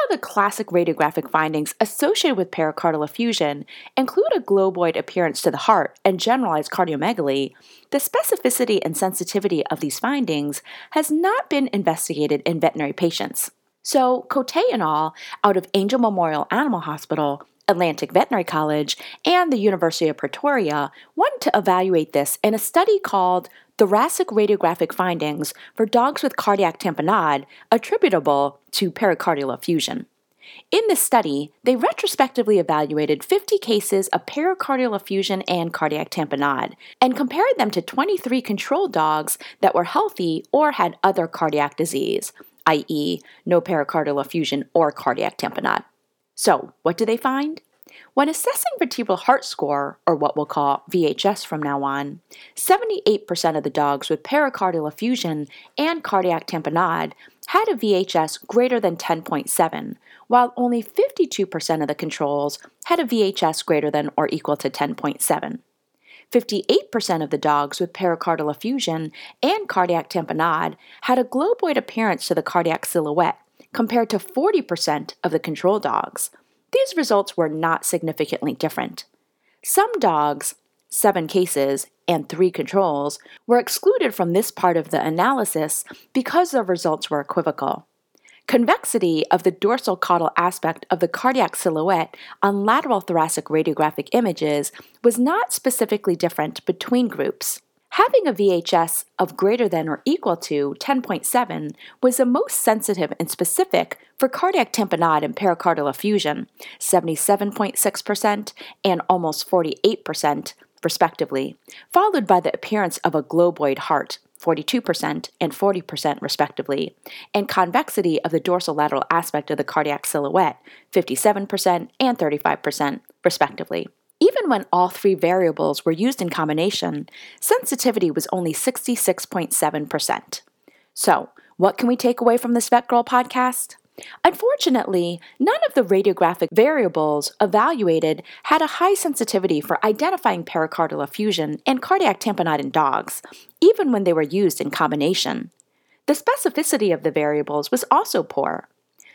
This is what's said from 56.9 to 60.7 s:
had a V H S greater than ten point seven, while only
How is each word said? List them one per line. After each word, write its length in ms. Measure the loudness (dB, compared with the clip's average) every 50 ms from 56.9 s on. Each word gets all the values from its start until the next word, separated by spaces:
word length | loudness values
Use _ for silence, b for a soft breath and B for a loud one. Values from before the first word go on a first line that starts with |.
| 0 -2 -4 -6 -8 b b b b b -10
had 220 | -2 0 0 2 0
a 80 | 0
V 180 | 0 0 2 2
H 220 | 2 2 0 0
S 200 | 0 0 0 -4
greater 440 | -10 -12 -2 2 2 2 2 2 0
than 160 | 0 0 -2
ten 260 | -2 -2 -4 -4 -4 -2
point 260 | -4 -4 -4 -4 -2
seven, 500 | 0 0 0 0 0 -4 -8 -10 -12 b b b b b b
while 260 | b 4 4 4 4 2
only 240 | -2 0 0